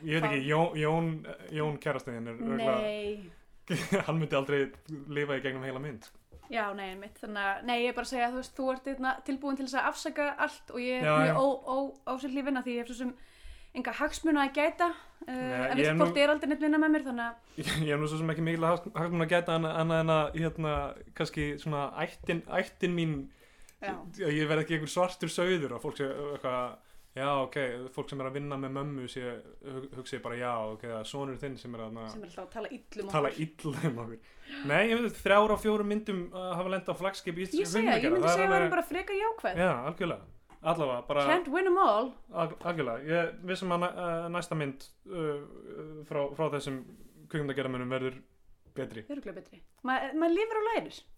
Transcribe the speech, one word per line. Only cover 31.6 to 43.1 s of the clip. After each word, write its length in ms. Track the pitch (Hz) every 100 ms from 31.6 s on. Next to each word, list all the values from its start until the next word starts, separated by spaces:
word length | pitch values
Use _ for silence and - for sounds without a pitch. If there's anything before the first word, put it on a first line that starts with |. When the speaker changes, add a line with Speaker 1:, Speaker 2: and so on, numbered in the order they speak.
| 123
Speaker 1:
er 80 | 117
að 140 | 113 113
Speaker 2:
Sem 220 | 110 110
er 80 | -
alltaf 160 | - 185
að 80 |
tala 160 | 233 214
ill 320 | 254 - 214
um 80 | 196
Speaker 1:
tala 220 | 160 139
Speaker 2:
okkur. 100 | -
Speaker 1:
ill 480 | 156 - 160 143 165
um 100 | 117
okkur. 220 | 113 113 - - - 285
Nei, 180 | 143 151
ég 180 | 220 226
veit, 160 | 233 -
þrjár 340 | 196 202 214
á 40 | 208
fjórum 320 | 214 214 208
myndum, 320 | 208 214 196 175
uh, 180 | 185 185
hafa 180 | 170 185
lent 180 | 190 180
á 60 |
flaggskipi 480 | 180 185 190 - 170
Speaker 2:
Ég 80 | 185
Speaker 1:
íslenskra 240 | 302 381
Speaker 2:
segi 100 | 190
það, 80 | 226
ég 80 | 226
Speaker 1:
kvikmyndagerðar. 140 | 262
Speaker 2:
myndi 100 | 359
Speaker 1:
Það 80 | 330
er 60 | 349
Speaker 2:
segja 80 | 381
að 80 |
Speaker 1:
alveg 100 | 381
Speaker 2:
hann 100 | 349
bara 120 | 359 339
frekar 280 | 330 381 392
jákvæð. 440 | 427 453 220 170
Speaker 1:
Já, 100 | 180 131
algjörlega. 480 | 131 165 175 110 101 - _ -
Allavega, 400 | 160 165 147 123
bara 200 | 120 143
Speaker 2:
Can't 240 | 143 339 339
win 180 | 311 381
'em 100 | 359
all. 280 | 330 208 254 240 -
Speaker 1:
Al-, 240 | - 160 -
algjörlega. 460 | 170 170 131 117
Ég, 280 | 143